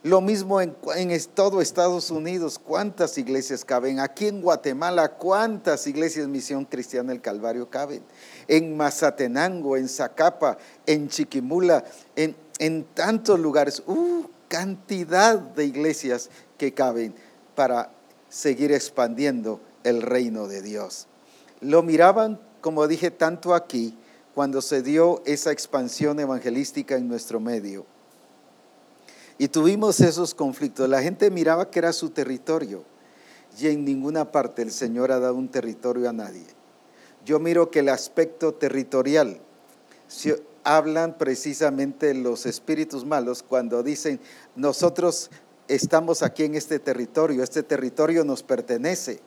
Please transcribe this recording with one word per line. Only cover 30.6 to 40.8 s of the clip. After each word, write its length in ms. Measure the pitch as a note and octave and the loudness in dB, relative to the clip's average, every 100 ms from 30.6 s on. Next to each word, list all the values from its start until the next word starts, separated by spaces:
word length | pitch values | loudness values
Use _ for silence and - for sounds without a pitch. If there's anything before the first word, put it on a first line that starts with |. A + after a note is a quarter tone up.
| C#3+ - C3 | -6 0 2
La 120 | C3+ | 2
gente 280 | D3 F#3+ G3+ | 0 2 2
miraba 400 | F3+ D#3+ E3 F#3 | 4 2 2 0
que 100 | F3 | 0
era 140 | E3 | 0
su 160 | E3 E3 | -2 -4
territorio. 760 | - B2+ B2+ - D#3+ B2+ F#2+ - _ _ _ - - _ G#2+ | -4 -4 -6 -2 -2 -4 -10 -16 _ _ _ -20 -20 _ -4
Y 80 | D3+ | 0
en 180 | D3 C#3+ | 0 -2
ninguna 460 | C3+ C#3 D#3 D3+ | -2 -2 -2 0
parte 300 | D3 B2 - | -2 -2 -4
el 100 | A2+ | -6
Señor 400 | - A#2+ A#2+ C3 | -4 -4 -2 0
ha 80 | C3 | 2
dado 160 | B2+ B2+ | 0 -2
un 140 | C3 | -4
territorio 600 | C3 A#2 G#2+ B2 B2 A#2+ | -4 -6 -6 -4 -2 -2
a 40 | |
nadie. 320 | A2+ G2+ F#2 D#2+ - _ _ _ _ - _ B2 | -4 -10 -14 -20 -20 _ _ _ _ -20 _ -2
Yo 140 | D3+ | 0
miro 320 | E3 E3+ E3 | 2 2 4
que 80 | D#3 | 4
el 100 | C#3 | 2
aspecto 640 | B2+ - - E3 - D#3+ | 0 -2 0 0 0 -4
territorial, 840 | D3+ C#3 C3+ B2+ C3+ C3 D3+ B2+ F2 - _ _ _ _ - _ | 0 -2 -2 -2 0 2 4 2 -2 -20 _ _ _ _ -20 _
si 260 | - D3+ D3 - - | -6 -2 -2 -6 -6
hablan 540 | C#3+ D#3 | 4 4